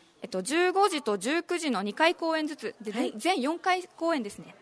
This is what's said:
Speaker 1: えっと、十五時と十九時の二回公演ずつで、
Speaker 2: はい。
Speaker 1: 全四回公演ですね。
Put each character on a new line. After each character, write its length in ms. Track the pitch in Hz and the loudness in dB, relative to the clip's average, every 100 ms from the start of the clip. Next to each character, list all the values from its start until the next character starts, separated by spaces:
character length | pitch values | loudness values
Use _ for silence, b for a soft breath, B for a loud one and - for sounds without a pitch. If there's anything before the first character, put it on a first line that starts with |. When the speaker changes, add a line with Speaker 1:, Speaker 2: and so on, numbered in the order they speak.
| b b | b b
Speaker 1:
え 60 | - | -8
っ 20 | |
と、 140 | 185 | -4
十 300 | 185 320 359 | 0 2 4
五 160 | 370 403 | 4 2
時 140 | 302 | 2
と 140 | 226 208 | -2 -2
十 280 | 220 330 | 0 0
九 140 | 330 349 | 0 -2
時 120 | 320 | 0
の 120 | 196 | 0
二 120 | 202 | 0
回 220 | 202 320 - | 4 4 4
公 200 | 330 320 | 0 0
演 120 | 302 | -2
ず 80 | 294 | -4
つ 180 | 214 - | -8 -8
で、 100 | 214 | -6
Speaker 2:
は 120 | 214 | -2
い。 100 | - 214 | -2 -2
Speaker 1:
全 240 | 339 359 | 0 0
四 200 | 269 339 | 0 -2
回 240 | 381 370 | 0 -2
公 320 | 370 - 330 302 | -4 -4 -2 0
演 80 | |
で 60 | 202 | -4
す 80 | - | -10
ね。 180 | - - | -18 -20